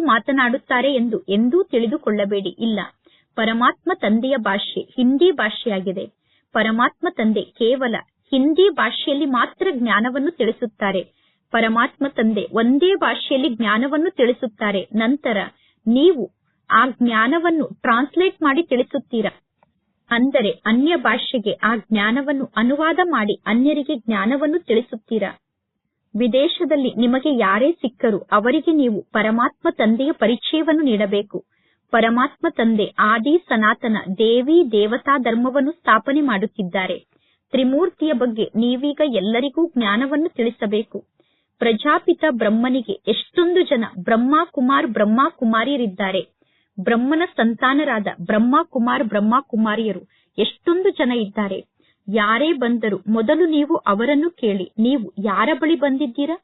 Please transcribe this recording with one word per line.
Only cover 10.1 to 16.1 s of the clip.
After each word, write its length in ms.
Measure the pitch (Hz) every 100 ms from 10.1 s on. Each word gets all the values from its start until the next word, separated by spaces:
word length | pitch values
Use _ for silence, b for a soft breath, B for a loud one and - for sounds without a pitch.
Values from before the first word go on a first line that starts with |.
| 269 302
ತಿಳಿಸುತ್ತಾರೆ. 720 | - 220 - 233 - 196 190 170 _ _ _ _
ಪರಮಾತ್ಮ 520 | 226 220 233 240 - 277
ತಂದೆ 360 | - 220 208 -
ಒಂದೇ 380 | 220 233 277 370 392
ಭಾಷೆಯಲ್ಲಿ 540 | 277 233 - 269 285
ಜ್ಞಾನವನ್ನು 600 | 220 208 214 269 302 370
ತಿಳಿಸುತ್ತಾರೆ. 720 | - 240 240 240 - 208 196 -
ನಂತರ 440 | 214 226 285 254 202 180 - _ _ 220
ನೀವು 380 | 254 349